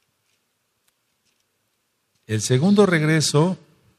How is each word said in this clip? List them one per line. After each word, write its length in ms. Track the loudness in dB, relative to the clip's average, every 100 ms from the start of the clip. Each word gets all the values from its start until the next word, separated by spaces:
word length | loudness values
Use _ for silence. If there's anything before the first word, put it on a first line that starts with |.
| _ _ _ _ _ _ _ _ _ _ _ _ _ _ _ _ _ _ _ _ _ _ -8
el 140 | -8
segundo 460 | -2 0 2 2 2
regreso 680 | 0 0 0 0 0 -2 -4 _ _ _